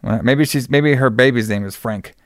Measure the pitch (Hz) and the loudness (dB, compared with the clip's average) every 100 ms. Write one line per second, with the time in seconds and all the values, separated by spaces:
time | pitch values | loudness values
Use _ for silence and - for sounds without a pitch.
0 | - 110 113 139 151 143 123 143 151 139 | -2 -2 0 2 2 -2 0 0 2 2
1 | 131 110 127 120 110 101 101 - 113 104 | 2 4 2 2 -2 -4 -6 -8 -8 -8
2 | - _ | -10 _